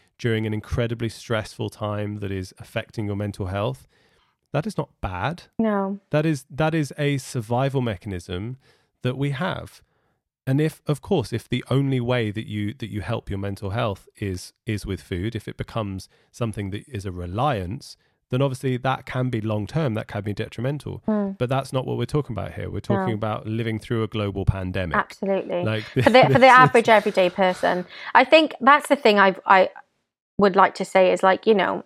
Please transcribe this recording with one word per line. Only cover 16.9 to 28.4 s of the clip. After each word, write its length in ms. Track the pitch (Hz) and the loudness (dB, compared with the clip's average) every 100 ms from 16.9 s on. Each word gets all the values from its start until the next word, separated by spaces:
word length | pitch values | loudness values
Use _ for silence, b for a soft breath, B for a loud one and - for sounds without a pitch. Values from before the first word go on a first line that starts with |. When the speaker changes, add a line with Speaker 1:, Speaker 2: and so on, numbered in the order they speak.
| 113 95 | -12 -10
Speaker 1:
a 40 | |
reliance, 880 | 87 87 101 147 113 87 131 - - _ _ - | -10 -8 -4 -2 -2 -4 -10 -12 -20 _ _ -6
then 120 | 127 | -2
obviously 340 | 139 127 135 123 | -2 -2 -4 -4
that 300 | 131 131 - | -2 -4 -6
can 240 | 127 127 | -4 -4
be 100 | 117 | -2
long-term, 540 | 107 107 101 156 147 | -2 -4 -4 -2 -2
that 120 | 110 120 | -4 -6
can 160 | 107 | -8
be 100 | 101 | -6
detrimental. 680 | 101 110 - 123 143 - 95 - | -6 -8 -6 -6 -6 -8 -10 -4
Speaker 2:
Mm. 300 | 208 98 98 | -2 -2 -4
Speaker 1:
But 100 | 123 | -2
that's 240 | 135 131 | -2 -2
not 140 | 131 131 | -4 -4
what 100 | 120 | -4
we're 80 | |
talking 300 | 120 147 - | -2 -4 -4
about 180 | 104 98 | -6 -8
here. 180 | 95 90 | -8 -8
We're 100 | 92 | -6
talking 280 | - 196 185 | -2 0 0
Speaker 2:
No. 60 | |
Speaker 1:
about 320 | 107 107 110 107 | -2 -4 -4 -6
living 320 | 113 113 110 | -4 -4 -4
through 240 | - 117 | -4 -2
a 40 | 110 | -2
global 360 | 110 101 98 | -2 -4 -2
pandemic. 520 | 92 95 92 95 90 101 | -2 -2 -2 -4 -2 -2
Speaker 2:
Absolutely. 680 | - - 196 190 - 175 | -4 -6 -4 -4 -4 -4
Speaker 1:
Like, 200 | 180 110 | -2 -4
Speaker 2:
For 160 | 104 135 175 | -4 2 6
the, 140 | 240 | 8
for 40 | 233 | 8
Speaker 1:
<laughs> 0 | |
Speaker 2:
the 0 | |
Speaker 1:
this 80 | 240 | 8
is 60 | |
Speaker 2:
average 460 | 254 254 254 240 226 | 8 10 8 6 6
everyday 400 | 214 208 196 180 | 4 4 2 2
person. 560 | 190 185 180 175 180 180 B B | 2 0 2 0 0 -4 B B
I 100 | - | 4
think 300 | 262 320 | 6 6